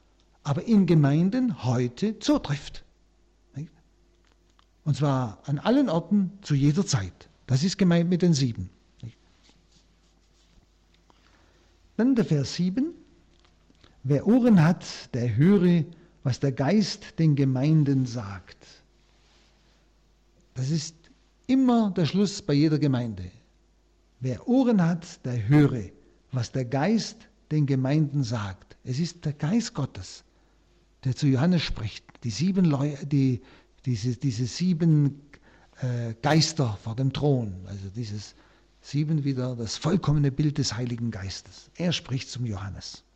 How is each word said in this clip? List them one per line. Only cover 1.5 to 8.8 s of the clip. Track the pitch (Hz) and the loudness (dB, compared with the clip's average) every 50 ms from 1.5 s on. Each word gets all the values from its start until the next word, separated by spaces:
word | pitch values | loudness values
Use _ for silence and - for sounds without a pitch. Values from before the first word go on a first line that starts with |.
| 160 - - | -2 -2 -2
heute | 127 123 123 127 120 120 - 190 214 214 - | -2 0 0 0 -2 -4 -4 -4 -4 -4 -4
zutrifft. | - - 302 269 - - 143 143 - - - - - _ _ _ _ _ _ _ _ _ _ _ _ _ - | -2 0 0 0 0 -4 -6 -6 -8 -12 -18 -18 -20 _ _ _ _ _ _ _ _ _ _ _ _ _ -14
Nicht? | 135 156 - _ _ _ _ _ _ _ _ _ _ _ _ _ _ _ _ _ _ _ _ _ _ - | -14 -14 -14 _ _ _ _ _ _ _ _ _ _ _ _ _ _ _ _ _ _ _ _ _ _ -4
Und | 156 143 - | -4 -2 0
zwar | 147 143 135 131 127 110 98 - - | 0 0 0 0 -2 -4 -8 -10 -10
an | - 139 135 | -8 -6 -4
allen | - 214 240 285 285 220 | 0 2 2 2 2 2
Orten | 160 170 165 - 202 202 196 175 - - | 0 -2 -2 0 0 0 0 0 -4 -8
zu | - - 147 | -4 -2 0
jeder | 135 139 147 151 175 196 | 2 2 2 2 2 0
Zeit. | - - 113 98 90 - - - _ _ _ _ - | 0 0 -2 -2 -4 -10 -16 -20 _ _ _ _ -2
Das | 123 131 151 | -2 0 0
ist | 190 - - | 0 0 2
gemeint | 196 175 170 170 170 175 | 2 2 4 4 2 2
mit | 180 165 | 0 2
den | 180 175 165 | 2 2 2
sieben. | 131 139 123 110 - 92 90 _ _ | 4 2 -2 -2 -4 -10 -12 _ _